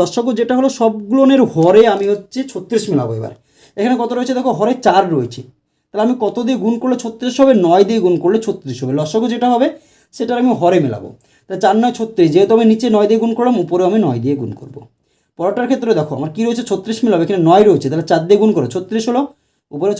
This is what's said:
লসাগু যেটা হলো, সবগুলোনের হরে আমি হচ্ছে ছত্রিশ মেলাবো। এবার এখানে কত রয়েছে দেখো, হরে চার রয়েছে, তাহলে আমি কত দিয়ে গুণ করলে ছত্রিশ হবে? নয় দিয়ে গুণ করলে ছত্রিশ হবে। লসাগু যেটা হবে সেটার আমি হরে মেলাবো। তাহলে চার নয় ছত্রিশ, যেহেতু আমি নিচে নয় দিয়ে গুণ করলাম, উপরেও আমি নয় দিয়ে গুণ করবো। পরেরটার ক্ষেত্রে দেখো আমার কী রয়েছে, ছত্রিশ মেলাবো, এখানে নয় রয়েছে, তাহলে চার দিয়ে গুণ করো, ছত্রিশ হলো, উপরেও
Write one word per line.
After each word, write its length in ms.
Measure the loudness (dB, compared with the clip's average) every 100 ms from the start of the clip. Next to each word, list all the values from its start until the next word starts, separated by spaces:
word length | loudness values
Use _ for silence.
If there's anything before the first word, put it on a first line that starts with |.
লসাগু 300 | 2 -2 -2 -2
যেটা 140 | -2 0
হলো, 120 | -2 0
সবগুলোনের 600 | -2 -2 -2 2 4 4 2
হরে 300 | 2 4 6 6
আমি 120 | 2 -2
হচ্ছে 260 | -4 -6 -10 -8
ছত্রিশ 300 | -10 -4 -4 -2
মেলাবো। 220 | -2 -2 -6
এবার 140 | -10 -14 _ _ _ -4
এখানে 180 | -2 0
কত 80 | -2
রয়েছে 220 | -4 -4 -2
দেখো, 120 | -2 0
হরে 160 | -2 0 2
চার 160 | 2 2
রয়েছে, 260 | -2 -4 -10 -18 _ _ _ _
তাহলে 160 | -2 -2
আমি 80 | 0
কত 120 | -4 -4 -4
দিয়ে 120 | -2
গুণ 100 | -2 -2
করলে 140 | -2 -4
ছত্রিশ 300 | -6 -8 -6 2
হবে? 120 | 4 4 4
নয় 180 | 4 4
দিয়ে 120 | 2
গুণ 140 | 0 0
করলে 160 | 0 0 -2
ছত্রিশ 300 | -6 -8 -8
হবে। 100 | -4 -2
লসাগু 260 | -2 -2 -2
যেটা 140 | -2 0
হবে 140 | 2 0 -4 _ _ _
সেটার 220 | -8 -4 0
আমি 80 | 0 2
হরে 180 | 2 2
মেলাবো। 240 | 0 -4 -12 -20 _ _ -12
তাহলে 100 | -2
চার 100 | 0 2
নয় 120 | 0 -2
ছত্রিশ, 300 | -4 2 4
যেহেতু 180 | 4 4
আমি 100 | 4 4
নিচে 140 | 2 2 2
নয় 100 | 2
দিয়ে 120 | 2
গুণ 100 | 0 -2
করলাম, 160 | 0 0
উপরেও 220 | 0 0 0
আমি 80 | 2 0
নয় 140 | -2
দিয়ে 100 | -4 -4
গুণ 160 | -6 -12
করবো। 200 | -16 -20 -20 _ _ _ _ -6
পরেরটার 280 | -4 -2 -2
ক্ষেত্রে 200 | -2 0 -2
দেখো 120 | -2 -6
আমার 120 | -6
কী 80 | -4 -4
রয়েছে, 160 | -4 -4
ছত্রিশ 280 | -6 -6 -2
মেলাবো, 180 | 0 0
এখানে 160 | 0 0 4
নয় 160 | 6 6
রয়েছে, 180 | 2 0
তাহলে 160 | -4 -2
চার 120 | -2 2
দিয়ে 100 | 2
গুণ 80 | 2 0
করো, 100 | -2
ছত্রিশ 280 | -6 -6 -6 -2
হলো, 120 | -2 -4 _ _ _ _
উপরেও 220 | -6 -4